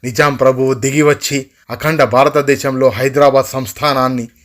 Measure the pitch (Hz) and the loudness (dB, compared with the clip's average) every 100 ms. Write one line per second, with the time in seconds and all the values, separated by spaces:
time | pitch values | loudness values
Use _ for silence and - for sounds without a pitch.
0 | 127 120 147 131 131 127 131 123 131 143 | -8 -2 -2 2 0 2 0 -2 -2 0
1 | 147 143 - 143 131 _ _ 120 151 160 | 2 0 -2 -6 -8 _ _ -6 -4 0
2 | 127 123 147 147 139 139 139 131 131 120 | 2 4 2 2 0 0 -2 0 0 2
3 | 135 131 143 135 127 131 131 - 147 135 | -2 4 4 4 0 -6 -10 -6 -2 0
4 | 131 127 117 _ | 0 -2 -8 _